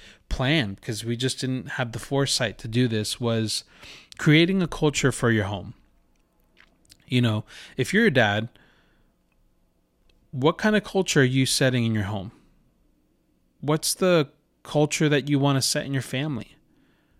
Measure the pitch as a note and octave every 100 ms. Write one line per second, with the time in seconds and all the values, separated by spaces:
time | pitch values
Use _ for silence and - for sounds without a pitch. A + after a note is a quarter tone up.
0 | - - - - C3 D#3+ G#2 G2 - G#2+
1 | A2+ A#2 B2+ - C3 C3 C#3 - A#2+ A2+
2 | - C#3 C3+ - A2+ - A2+ A#2 B2 A2
3 | G#2+ - A#2 A2+ G#2+ - - - - -
4 | - - D#3 D3+ E3+ F#3+ E3+ - D3+ -
5 | C3+ - A#2+ A2 G2 G2 G2 - _ _
6 | _ _ _ _ _ _ _ _ _ -
7 | - B2+ A#2+ G#2+ - - - - B2+ G3+
8 | A3+ C3 G#2 G#2 A2+ _ _ _ _ _
9 | _ _ _ _ _ _ _ _ _ _
10 | _ _ - C3 C#3+ - G#3+ G#3 - F#3+
11 | F3 D#3 B2+ C3 C3 - C3 B2 A2+ G#2+
12 | G2 G#2 F#2 - _ _ _ _ _ _
13 | _ _ _ _ _ - C#3 D#3 - -
14 | F#3 E3+ C#3 _ _ _ - D3+ D3+ -
15 | D3+ D3 C#3+ C#3+ C#3+ C3+ - D3+ C3+ C3+
16 | - C3 D#3 A#2+ - _ _ _ _ _
17 | _